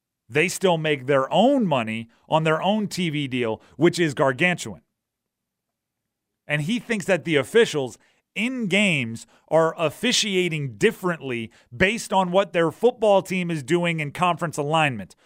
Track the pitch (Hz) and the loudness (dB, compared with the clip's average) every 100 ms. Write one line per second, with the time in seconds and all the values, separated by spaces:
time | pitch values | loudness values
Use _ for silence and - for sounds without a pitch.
0 | _ _ - 127 180 - 190 165 156 147 | _ _ -6 -2 -2 0 0 0 0 -2
1 | 127 139 131 156 233 285 202 139 110 113 | 0 0 2 2 4 4 2 0 -2 -6
2 | 117 _ - 156 160 156 175 214 208 - | -10 _ -2 0 2 0 0 0 -2 -4
3 | 175 151 139 127 117 107 _ - 165 170 | -2 -2 -4 -2 -4 -4 _ 2 2 2
4 | 165 127 139 127 180 170 - 87 _ _ | -2 2 0 2 0 0 -8 -14 _ _
5 | _ _ _ _ _ _ _ _ _ _ | _ _ _ _ _ _ _ _ _ _
6 | _ _ _ _ - 147 151 233 - 220 | _ _ _ _ -6 -4 -2 -4 -2 -4
7 | - 180 143 147 131 226 220 151 127 - | 0 -2 2 0 2 2 2 0 -6 -10
8 | _ _ _ 180 233 262 214 190 208 151 | _ _ _ -6 -4 -2 0 2 2 2
9 | 117 113 - _ - 156 160 165 160 - | -2 -6 -14 _ 0 4 4 2 -4 -2
10 | 240 - 220 185 180 156 139 104 180 185 | -2 0 0 0 0 -2 -6 0 0 2
11 | 180 160 135 117 110 _ _ 120 185 226 | -4 -4 -6 -6 -8 _ _ 0 0 0
12 | - 196 185 180 196 175 165 - 233 240 | -2 0 2 2 2 0 0 2 0 2
13 | 214 196 180 190 175 165 123 175 175 165 | 2 2 2 -4 -4 -6 -2 0 0 -2
14 | 147 - 175 170 165 - 143 160 147 117 | -6 -2 0 0 -4 -4 -2 0 0 -2
15 | 92 _ | -12 _